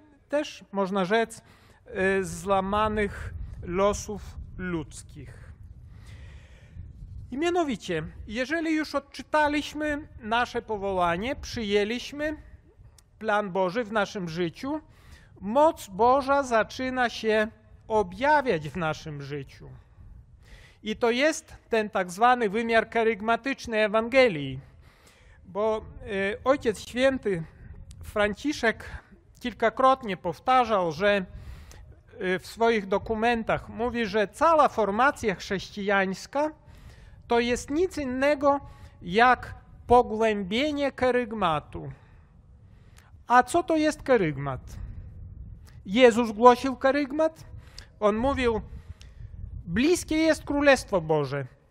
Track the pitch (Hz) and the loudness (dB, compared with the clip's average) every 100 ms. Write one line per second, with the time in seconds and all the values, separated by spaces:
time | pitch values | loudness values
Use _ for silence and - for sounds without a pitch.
0 | - _ _ 285 294 - 185 196 190 202 | -20 _ _ -4 -4 -10 -8 -4 -2 0
1 | 180 226 226 - - - - - - 196 | 2 2 0 -6 -20 -20 -20 -20 -14 -2
2 | 190 196 180 170 175 196 190 208 214 214 | 0 0 -2 -6 0 0 2 0 0 0
3 | 202 - - - - - 175 175 202 196 | -2 -4 -10 -10 -12 -10 -6 2 2 0
4 | - 202 - - - - 185 170 143 - | -6 -10 -12 -14 -14 -10 -6 -6 -8 -14
5 | - 151 127 - - - - - - - | -18 -18 -18 -18 -20 -20 -20 -20 -20 -20
6 | - - - - - - - - - - | -20 -20 -18 -20 -20 -20 -20 -18 -18 -18
7 | - - - 247 339 349 302 220 - 165 | -18 -16 -12 -4 0 0 0 -2 -4 -4
8 | 160 - - 214 254 330 320 311 302 277 | -6 -12 -10 -6 -4 -2 0 -2 -2 -6
9 | 277 - 254 302 302 294 - 302 302 294 | -8 -16 -2 2 2 0 -4 -6 -6 -6
10 | 311 - 220 233 247 247 220 214 196 190 | -8 -14 -4 -2 -2 -4 -6 -6 -2 0
11 | 175 175 233 285 - 240 208 208 208 240 | 0 0 -4 -6 -8 -6 0 2 2 -2
12 | - 285 302 302 - - _ _ - - | -8 -6 -6 -6 -12 -20 _ _ -20 -20
13 | _ _ 220 208 202 185 185 196 214 220 | _ _ 0 0 0 0 0 0 -2 0
14 | 196 214 175 160 175 - 269 311 - - | -2 -4 -6 -2 -4 -4 -6 -6 -8 -20
15 | - - - - 190 247 302 320 - 185 | -20 -20 -20 -12 -2 4 4 2 -10 2
16 | 240 262 262 277 262 233 214 - 262 254 | 4 4 4 2 2 0 0 -4 -4 -2
17 | 240 - 226 214 214 - - - - 220 | -2 -2 0 2 0 -6 -20 -20 -2 0
18 | 190 185 269 302 262 175 151 180 160 151 | 0 0 2 4 2 -2 -2 -4 -4 -4
19 | 160 147 139 147 135 - 143 127 - - | -8 -12 -10 -10 -10 -16 -20 -20 -20 -20
20 | - - - - - - - _ 208 214 | -20 -20 -20 -20 -20 -20 -20 _ -8 0
21 | 240 240 294 311 - - _ 226 214 208 | 0 4 2 0 -10 -20 _ -2 0 -2
22 | 180 180 240 247 220 208 233 226 220 233 | -4 2 4 4 2 0 2 2 2 0
23 | 226 214 214 226 277 269 - 214 214 214 | 0 0 0 -2 -2 -6 -4 0 2 0
24 | 233 262 254 156 139 131 - - - _ | 2 4 4 2 -6 -10 -14 -20 -20 _
25 | - _ - - - 180 220 220 214 - | -20 _ -20 -20 -12 -2 0 -2 -6 -16
26 | 240 196 196 208 - 294 240 196 - 240 | -8 -4 -2 -2 0 2 2 -2 -6 2
27 | 269 262 214 180 160 - - - - - | 2 2 -2 -4 -6 -14 -20 -18 -18 -18
28 | - 214 208 202 285 302 226 - - - | -8 0 0 0 -4 0 0 -2 -8 -16
29 | - - _ - 240 208 226 214 262 262 | -18 -20 _ -10 -10 0 -2 4 4 4
30 | 220 185 180 156 - 254 233 208 175 147 | 0 -6 -6 -4 2 4 4 2 0 0
31 | 202 202 185 - - - - - - - | 2 2 0 -10 -16 -16 -18 -20 -20 -20
32 | - - 185 185 - - 226 226 190 196 | -20 -6 -2 -2 -4 0 2 2 0 -2
33 | - 220 226 233 220 156 - 208 240 240 | -2 0 0 0 0 -2 -4 -6 -4 -2
34 | 220 214 196 - 320 320 262 - 202 208 | -2 0 -2 2 4 6 4 4 0 4
35 | 269 285 226 175 - 196 - - 196 196 | 2 2 -4 -4 -4 -6 -6 -6 0 2
36 | 190 190 - 277 302 302 - - - - | 2 -4 -6 -2 -2 -4 -20 -20 -20 -20
37 | - - - 240 240 240 - 285 370 302 | -20 -20 0 2 2 -2 -2 -2 -2 -2
38 | 269 254 277 294 285 285 - - - - | -6 0 0 2 2 2 -4 -18 -20 -16
39 | 175 190 247 240 - - - - - 240 | -2 4 6 4 0 -16 -18 -20 4 4
40 | 226 214 226 208 185 220 302 285 277 - | 6 2 0 0 -2 0 0 0 -4 0
41 | 254 247 240 220 185 151 - 170 147 131 | 0 0 -2 -2 0 0 -4 -12 -14 -16
42 | - - - - - - - - - - | -20 -20 -20 -20 -20 -20 -20 -20 -20 -20
43 | - - - 240 254 349 349 320 302 294 | -20 -20 4 4 6 0 2 2 2 0
44 | - 247 165 139 139 127 - - - - | 2 2 2 -2 -6 -8 -10 -14 -14 -14
45 | - - - - - - - - - 208 | -16 -16 -18 -16 -16 -18 -20 -18 -2 6
46 | 247 220 233 208 247 247 269 247 269 277 | 8 8 0 6 8 8 2 0 0 2
47 | 277 302 320 320 - - - - - - | -2 0 0 -2 -16 -18 -18 -20 -20 0
48 | 214 214 262 269 240 220 - - - - | 0 2 0 0 0 -2 -6 -16 -18 -20
49 | - - - - - - - 175 285 349 | -20 -18 -18 -14 -14 -12 -4 0 2 2
50 | - 311 320 311 - 285 285 269 - 196 | 0 0 2 0 -2 2 4 4 2 -2
51 | 156 156 139 139 131 - _ | 0 0 0 -4 -8 -14 _